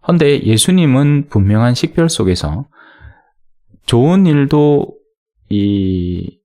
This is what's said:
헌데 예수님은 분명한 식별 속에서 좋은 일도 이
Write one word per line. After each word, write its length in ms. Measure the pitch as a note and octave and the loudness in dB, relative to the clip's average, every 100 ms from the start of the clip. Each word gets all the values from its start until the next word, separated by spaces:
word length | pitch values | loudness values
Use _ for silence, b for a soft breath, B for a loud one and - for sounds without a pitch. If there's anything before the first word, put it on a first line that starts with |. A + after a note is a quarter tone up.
| - | 0
헌데 380 | E3+ D3 C#3+ | 0 2 0
예수님은 840 | - A2 - F#3 D#3+ C3 C#3+ D3 C#3+ | 0 0 2 2 2 2 2 0 -2
분명한 460 | G#2+ G2 G#2+ A#2+ B2 | -2 0 2 0 -2
식별 340 | - - E3 | -4 -2 -2
속에서 580 | - F#2+ F2+ D2+ D2+ - b b b b b b b _ _ _ _ - | 0 -2 -2 -4 -8 -10 b b b b b b b _ _ _ _ -4
좋은 400 | A#2+ C#3 F#3 F#3 | 0 2 2 2
일도 720 | D3 C#3 D3+ D3 D3 - - _ _ _ _ _ | 2 0 2 2 0 -2 -12 _ _ _ _ _
이 880 | G2+ G2+ G2+ F#2+ F#2 F2 F2 E2+ _ | -2 -2 -2 -2 -4 -4 -6 -10 _